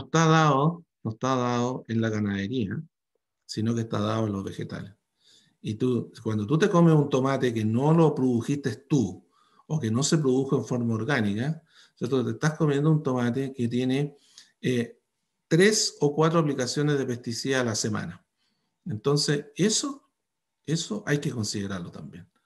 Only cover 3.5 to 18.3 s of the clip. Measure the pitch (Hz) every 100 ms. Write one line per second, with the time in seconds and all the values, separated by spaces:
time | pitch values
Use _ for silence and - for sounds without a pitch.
3.5 | - 110 117 113 110 104 110 110 98 98
4.5 | - - - - - _ _ _ _ _
5.5 | _ - 107 127 117 - - 110 107 104
6.5 | 151 202 170 170 156 139 131 135 135 127
7.5 | 110 107 117 143 170 156 147 131 120 -
8.5 | 143 139 120 - 147 95 - _ _ _
9.5 | _ - 156 113 113 143 165 139 127 135
10.5 | 139 110 123 117 113 123 139 104 101 135
11.5 | 160 _ _ _ - 120 135 117 113 156
12.5 | 151 156 139 151 151 151 127 120 120 135
13.5 | - 117 120 127 131 147 - _ - -
14.5 | _ 127 123 117 - _ _ _ _ -
15.5 | 165 202 214 - - 147 147 160 165 156
16.5 | 131 120 151 147 143 123 120 120 113 135
17.5 | 131 120 107 113 107 95 - _